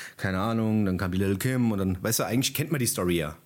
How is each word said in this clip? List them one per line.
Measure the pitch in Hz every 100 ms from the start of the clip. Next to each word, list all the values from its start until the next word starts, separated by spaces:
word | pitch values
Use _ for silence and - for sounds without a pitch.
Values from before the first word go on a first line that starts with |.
| - -
keine | 98 92
Ahnung, | 110 113 110 107 98
dann | 90
kam | 92
die | 92
Lil | 98 95
Kim | 131 127 117
und | 98
dann, | 95 92
weißt | 110 -
du, |
eigentlich | 98 120 135
kennt | - -
man | 147
die | 117
Story | - 87 85
ja. | 76 -